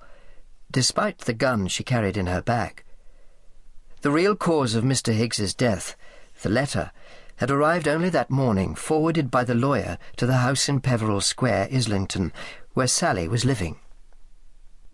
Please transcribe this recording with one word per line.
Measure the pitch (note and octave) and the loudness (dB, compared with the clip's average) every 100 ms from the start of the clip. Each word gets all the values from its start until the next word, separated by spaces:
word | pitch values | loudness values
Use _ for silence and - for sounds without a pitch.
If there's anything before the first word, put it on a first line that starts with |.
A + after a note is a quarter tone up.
| - - - - - - - | -16 -18 -16 -16 -18 -18 -4
despite | C3 B2 - G3+ - | 0 2 2 -2 -2
the | - | -4
gun | A2+ C3+ A#2 F#2 | 0 2 2 0
she | - | -2
carried | - A#2+ G2+ G2 | 0 2 2 0
in | F2 | 0
her | F2+ | 0
bag. | - A#2+ F2+ - - - - - - - - - - - - - | 0 0 -2 -6 -16 -16 -16 -18 -20 -20 -20 -18 -16 -16 -16 -4
The | D3 | 0
real | D3+ G3 G#3 | 4 2 2
cause | E3+ D#3+ B2+ | 2 2 2
of | A2 | 2
Mister | B2 C3 - | 2 2 2
Higgs's | G#2+ A#2 - G2 | 2 0 0 -2
death, | - B2 F#2 - - - - - - | 0 0 0 -4 -12 -18 -18 -20 -6
the | - | 0
letter, | A2+ C#3 F#2+ D2+ - - - - - | 2 2 -2 -4 -10 -18 -18 -18 -4
had | B2+ | 0
arrived | C#3 D3+ F3 D3 | 2 4 2 2
only | D#3 F3+ | 2 2
that | D#3+ - | 2 2
morning, | C3+ C3 F#2+ F#2 | 2 4 4 2
forwarded | D#2+ - D#3 D#3+ E3 C3 | -2 0 2 4 2 2
by | B2+ | 2
the | B2 | 2
lawyer | A#2+ C3+ B2+ F2+ F2 - - | 2 2 2 -2 -6 -10 -2
to | B2 | 2
the | B2+ | 4
house | B2+ C3+ - | 2 2 0
in | C#3 | 0
Peveril | C3 A#2 A2 G2+ | 2 2 2 0
Square, | - - B2+ G2 G2 | 0 0 2 2 2
Islington, | C3 A2+ G2 F#2+ F#2 F2+ - - - - | 0 0 0 0 0 -2 -4 -12 -14 -4
where | - B2+ | 0 0
Sally | - E3+ G#2+ - | 2 2 2 0
was | A2+ B2 | 2 2
living. | A#2 E2 - - - - - - - - - - - - | 0 -2 -6 -14 -18 -18 -18 -18 -18 -18 -18 -18 -18 -18